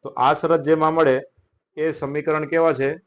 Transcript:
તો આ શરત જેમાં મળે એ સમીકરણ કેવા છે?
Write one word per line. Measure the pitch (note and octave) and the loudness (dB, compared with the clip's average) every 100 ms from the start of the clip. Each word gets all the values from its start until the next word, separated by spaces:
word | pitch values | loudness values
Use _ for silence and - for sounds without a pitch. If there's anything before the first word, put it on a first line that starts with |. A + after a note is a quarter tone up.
| - | -12
તો | - | 0
આ | B2+ | 0
શરત | D3+ D#3+ E3 | 2 0 0
જેમાં | C#3+ D#3+ D#3 | 2 2 2
મળે | D#3+ D#3 C3 C#3 _ _ _ _ - | 2 2 2 -2 _ _ _ _ -6
એ | D#3+ | -4
સમીકરણ | D#3 C#3 D3 D3+ D#3 D3+ | -4 -8 -6 -4 -4 -2
કેવા | E3 E3 | 0 0
છે? | C3+ C3+ D#3+ | 2 -2 -4